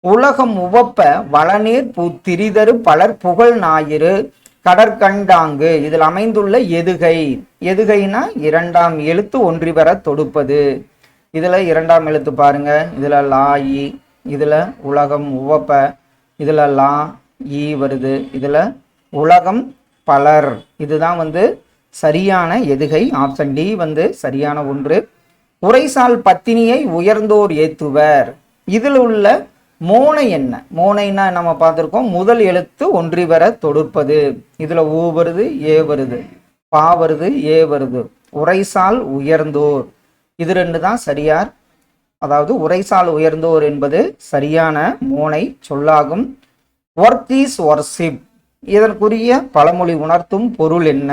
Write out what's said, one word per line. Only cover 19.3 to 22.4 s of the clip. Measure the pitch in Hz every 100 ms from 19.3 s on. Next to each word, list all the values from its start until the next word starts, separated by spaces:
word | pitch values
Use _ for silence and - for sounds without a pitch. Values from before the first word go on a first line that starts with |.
| 175 170 226 262 - _ _ -
பலர். | 139 143 151 143 107 _ _
இதுதான் | 147 151 160 175
வந்து | 156 160 240 427 _ _ _ -
சரியான | 156 160 196 185